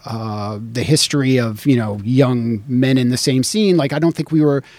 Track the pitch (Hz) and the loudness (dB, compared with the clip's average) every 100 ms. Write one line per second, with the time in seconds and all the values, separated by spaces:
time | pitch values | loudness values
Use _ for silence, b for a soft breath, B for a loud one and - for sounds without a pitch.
0 | - 113 110 104 101 107 113 117 120 151 | -10 -8 -8 -8 -8 -8 -8 -4 0 2
1 | - 147 131 127 117 107 147 127 107 104 | 2 0 2 2 0 -2 0 0 0 -4
2 | 101 131 127 123 117 113 113 127 131 131 | 0 2 2 2 -2 -4 -2 0 2 2
3 | 123 123 - 131 127 214 208 175 143 147 | 2 0 0 0 0 0 2 2 0 0
4 | 165 156 156 160 151 139 - | 0 0 -2 2 2 0 -4